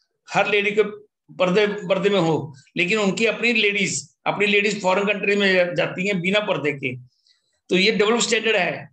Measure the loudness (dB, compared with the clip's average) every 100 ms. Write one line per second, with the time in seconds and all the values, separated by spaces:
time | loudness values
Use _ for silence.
0 | _ _ -4 0 2 0 0 0 -2 -2
1 | -20 _ _ -2 2 4 2 0 -2 0
2 | 2 2 2 0 -4 -14 _ -4 0 0
3 | 0 0 0 0 0 2 0 0 -2 -4
4 | -10 _ -6 -2 0 2 0 -2 0 0
5 | 0 -2 0 2 2 2 2 0 -4 -2
6 | -4 -2 0 0 0 -2 -2 -4 -6 -10
7 | -16 _ _ _ _ _ -2 2 2 2
8 | 2 2 0 0 0 0 -2 -4 -12